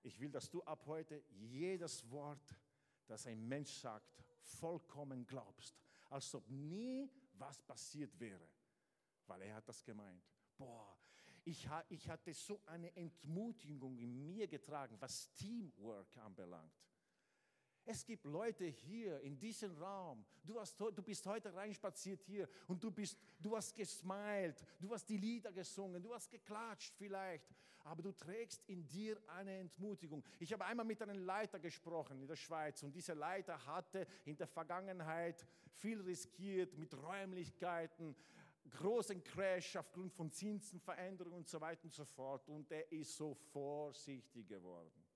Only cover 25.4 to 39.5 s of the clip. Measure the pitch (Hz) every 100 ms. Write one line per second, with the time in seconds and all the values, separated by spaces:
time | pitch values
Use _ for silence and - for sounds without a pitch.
25.4 | 214 185 175 - 196 180 190 233 - 233
26.4 | - 214 226 208 - - 202 196 190 165
27.4 | - - - - 147 160 196 - - 214
28.4 | 233 - - 185 151 151 220 214 - 170
29.4 | 196 190 185 - 202 196 165 147 - -
30.4 | 160 208 190 240 226 220 208 202 185 190
31.4 | 214 190 165 - - 165 151 135 135 156
32.4 | - 160 151 143 143 147 180 160 151 190
33.4 | 185 160 120 165 180 190 170 - - 151
34.4 | 165 - 160 180 196 185 160 160 170 165
35.4 | - - - - 208 226 185 180 - -
36.4 | 196 190 180 147 156 131 147 196 196 185
37.4 | 170 - 180 170 165 - 165 139 - -
38.4 | 151 - - 127 170 233 208 190 - -
39.4 | 196